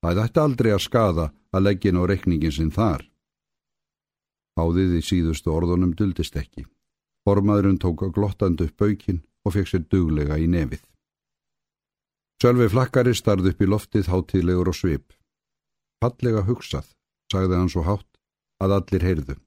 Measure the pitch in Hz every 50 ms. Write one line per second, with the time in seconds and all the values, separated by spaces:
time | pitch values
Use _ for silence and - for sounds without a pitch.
0 | - 85 87 95 110 113 - 165 151 147 131 117 - 113 104 95 - - - 120
1 | 113 101 85 82 82 76 - _ _ _ - 95 98 101 101 90 - 104 87 90
2 | 90 90 98 87 - - 87 78 78 80 73 71 80 78 - - 110 107 85 -
3 | - _ _ _ _ _ _ _ _ _ _ _ _ _ _ _ _ _ _ _
4 | _ _ _ _ _ _ _ _ _ _ _ - 80 82 85 90 95 92 87 85
5 | 78 - - 90 85 80 80 78 - - 78 80 85 85 87 87 92 90 82 -
6 | 104 101 87 - 82 - - 71 69 - _ - 67 - _ _ _ _ _ _
7 | _ _ _ _ _ - 101 101 98 101 104 104 95 98 95 87 - 92 85 78
8 | 95 95 82 - 101 101 98 _ - 95 85 78 90 78 - _ 104 104 104 98
9 | - - 95 85 - _ _ _ _ 104 - 101 92 - - 92 80 _ - 98
10 | 90 80 78 76 73 73 76 78 80 85 87 87 78 - - - _ _ _ _
11 | _ _ _ _ _ _ _ _ _ _ _ _ _ _ _ _ _ _ _ _
12 | _ _ _ _ _ _ _ _ - 123 123 123 120 110 92 127 127 127 - 131
13 | 120 127 117 - - - 104 95 90 95 90 - 104 95 101 107 - - _ 110
14 | 95 82 90 92 90 - - 95 87 87 90 90 90 90 85 - - 92 78 69
15 | _ _ _ _ _ _ _ _ _ _ _ _ _ _ _ _ _ _ _ _
16 | - 123 123 _ - 123 113 107 95 92 120 - - - - 67 71 - _ _
17 | _ _ _ _ _ _ - 95 95 92 90 90 90 90 - 92 80 78 101 104
18 | - _ _ _ _ _ _ _ _ _ _ _ 98 95 101 98 92 - - 92
19 | 80 90 92 78 71 65 67 - _